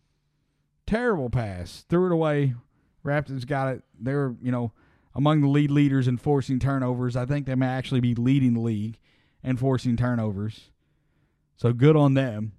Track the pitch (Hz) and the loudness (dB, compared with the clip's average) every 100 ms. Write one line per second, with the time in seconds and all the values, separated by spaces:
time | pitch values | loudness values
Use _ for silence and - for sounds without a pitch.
0 | _ _ _ _ _ _ _ _ - 214 | _ _ _ _ _ _ _ _ -4 -2
1 | 240 185 127 123 107 90 85 - - 170 | 0 -2 -2 -4 -4 -8 -12 -16 -2 0
2 | 185 165 160 147 139 120 - _ _ _ | 2 0 0 0 0 -2 -10 _ _ _
3 | 139 147 143 135 120 139 135 127 - - | -4 -4 -4 -8 -6 -4 -4 -6 -12 -10
4 | 113 143 135 120 123 123 120 - _ _ | -4 -2 -2 -4 -4 -4 -4 -8 _ _
5 | _ - 143 151 139 143 147 143 143 135 | _ 0 2 4 4 4 4 4 4 4
6 | 127 123 151 143 131 127 127 139 127 123 | 2 0 0 0 0 -2 0 0 -2 -2
7 | 123 123 123 143 131 131 131 131 127 131 | -2 -2 -2 -4 -2 -2 0 -2 -2 0
8 | 123 117 120 139 127 117 117 107 110 113 | 0 2 2 4 4 2 0 -4 -6 -10
9 | _ _ _ _ 131 127 131 127 127 117 | _ _ _ _ -6 -2 0 0 0 0
10 | 123 120 110 98 107 107 - _ _ _ | 0 -2 -4 -4 -8 -10 -18 _ _ _
11 | _ _ _ _ _ _ 120 120 143 151 | _ _ _ _ _ _ 0 4 6 6
12 | 143 135 135 107 107 | 4 2 0 -4 -8